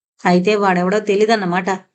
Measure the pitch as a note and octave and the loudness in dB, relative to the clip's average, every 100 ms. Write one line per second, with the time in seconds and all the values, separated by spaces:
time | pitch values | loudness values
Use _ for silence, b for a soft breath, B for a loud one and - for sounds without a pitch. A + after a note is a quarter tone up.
0 | _ _ F#3+ F3+ F#3 G#3+ G3+ F3+ F3+ G#3 | _ _ 0 2 2 0 0 0 0 -2
1 | G#3 G3+ G#3+ A3+ F3+ F3+ F#3+ F#3+ - | -2 0 0 0 -2 -2 -2 -6 -8